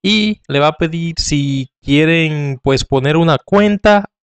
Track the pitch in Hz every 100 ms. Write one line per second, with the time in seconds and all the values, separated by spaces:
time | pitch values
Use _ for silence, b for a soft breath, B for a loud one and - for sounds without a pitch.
0 | 196 214 214 208 - 139 147 156 165 170
1 | 170 165 - 147 139 135 131 _ - 143
2 | 156 165 160 151 143 131 135 135 - 135
3 | 135 160 165 139 - 202 208 208 214 208
4 | 202 _